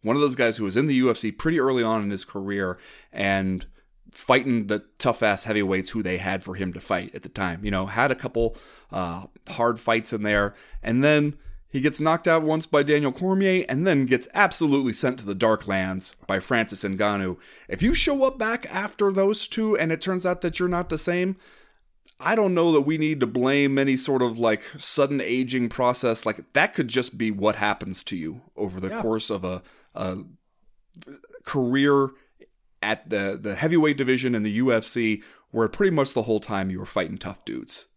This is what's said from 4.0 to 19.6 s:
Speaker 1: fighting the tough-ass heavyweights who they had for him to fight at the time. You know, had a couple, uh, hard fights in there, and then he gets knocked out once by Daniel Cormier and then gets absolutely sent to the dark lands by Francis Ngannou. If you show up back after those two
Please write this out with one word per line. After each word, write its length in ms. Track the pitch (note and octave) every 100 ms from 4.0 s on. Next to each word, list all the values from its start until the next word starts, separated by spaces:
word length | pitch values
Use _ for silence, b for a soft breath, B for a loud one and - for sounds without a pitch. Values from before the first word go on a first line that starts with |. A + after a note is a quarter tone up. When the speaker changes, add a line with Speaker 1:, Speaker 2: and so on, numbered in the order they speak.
| -
Speaker 1:
fighting 560 | - - B2+ B2+ A#2+ G2+
the 180 | G#2 - _
tough-ass 460 | B2+ A#2 G#2+ G2
heavyweights 460 | A#2 G#2+ F#2+ F#2+ F#2
who 120 | A2+
they 160 | F#2+ F2+
had 260 | F#2+ F#2+
for 120 | F#2+ F#2
him 160 | F#2+
to 60 | E2+
fight 340 | - F#2 -
at 100 | -
the 60 | -
time. 360 | - F#2+ E2+ G#2
You 60 |
know, 160 | G2 F#2+
had 240 | G#2+ C3+
a 40 | B2+
couple, 400 | A#2+ A#2 A#2 B B B B
uh, 340 | - F2 E2+ F#2+ _ -
hard 300 | - A#2 A2
fights 340 | - A2+ A2+
in 100 | A2+
there, 320 | G#2 G#2 G2+ B B B
and 220 | - B2
then 320 | C#3+ D3+ D3 D3 b b -
he 80 | C3+
gets 200 | C#3+ C#3
knocked 280 | D#3 E3 F3
out 140 | E3
once 240 | D#3 D#3+ D#3+
by 160 | D3
Daniel 300 | C#3+ D3 C#3+
Cormier 520 | B2+ F#3 F#3+ F#3+ F#3 -
and 160 | C3 F#3
then 220 | C#3+ B2+
gets 200 | B2+ -
absolutely 600 | F#3 G3 - D#3+ C#3 C3
sent 260 | A#2 C3+ B2+
to 60 | G#2
the 100 | F#2+
dark 320 | A2 G#2+ G2
lands 480 | F#2+ F#2+ F#2 - - -
by 140 | G2
Francis 440 | - A#2+ A2 G2+
Ngannou. 540 | G2+ F#2+ G#2 G2+ F#2+ F2 B B B
If 160 | F#2+
you 100 | A#3
show 300 | E4 - C#4
up 160 | C4 C4+
back 260 | A3 A#3 -
after 380 | F#3 G3+ - G3+
those 360 | G3 G3 G#3+ -
two 300 | -